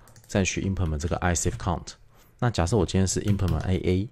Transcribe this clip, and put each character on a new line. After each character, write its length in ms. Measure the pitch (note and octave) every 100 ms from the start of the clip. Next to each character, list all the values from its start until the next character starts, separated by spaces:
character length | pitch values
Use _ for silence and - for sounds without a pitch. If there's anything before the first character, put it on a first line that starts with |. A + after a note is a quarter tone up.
| - - -
再 180 | G#2
去 180 | F#2 -
implement 360 | G2 F#2 F2 D2+
这 100 | E2
个 100 | -
i 180 | F2+ E2+
save 220 | F2 -
count。 360 | - E2 - - - - - _
那 120 | A#2+
假 160 | A2 E2+
设 120 | A#2
我 80 | E2
今 120 | F#2+
天 80 | F#2+
是 140 | -
implement 420 | - G2 F#2 D#2+ -
A 100 | F#2
A， 320 | - F#2 G#2+